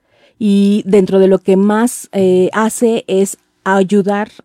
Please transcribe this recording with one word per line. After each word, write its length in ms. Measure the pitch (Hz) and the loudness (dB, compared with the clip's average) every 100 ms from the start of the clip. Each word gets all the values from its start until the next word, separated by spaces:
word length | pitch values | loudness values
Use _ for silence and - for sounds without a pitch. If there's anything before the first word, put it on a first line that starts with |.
| _ _ _ - | _ _ _ -6
Y 420 | 214 202 202 208 190 | -2 2 2 0 0
dentro 340 | 202 185 190 | 0 2 2
de 80 | 190 | 2
lo 120 | 190 | 2
que 180 | - 190 | 0 0
más, 500 | 202 214 240 - - | 2 0 -2 -4 -8
eh, 360 | 202 185 185 185 | -2 0 2 0
hace 500 | 202 220 - 240 226 - | 0 -4 -2 -2 -2 -2
es 300 | 190 196 - _ _ 196 | -2 -2 -6 _ _ -4
ayudar 640 | 196 185 208 190 202 208 - | -2 0 0 0 -4 -6 -12